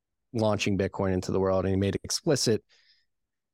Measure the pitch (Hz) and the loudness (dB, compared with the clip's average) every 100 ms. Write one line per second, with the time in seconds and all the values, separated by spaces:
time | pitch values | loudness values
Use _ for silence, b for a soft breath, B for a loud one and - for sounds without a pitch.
0 | _ _ _ 120 107 104 107 98 95 - | _ _ _ 0 0 2 0 0 -2 0
1 | 98 92 92 95 95 95 95 95 98 - | 0 0 0 0 2 2 2 0 0 -2
2 | - - 170 139 - 104 - b b b | -4 -4 0 0 2 0 -4 b b b
3 | b _ _ _ _ | b _ _ _ _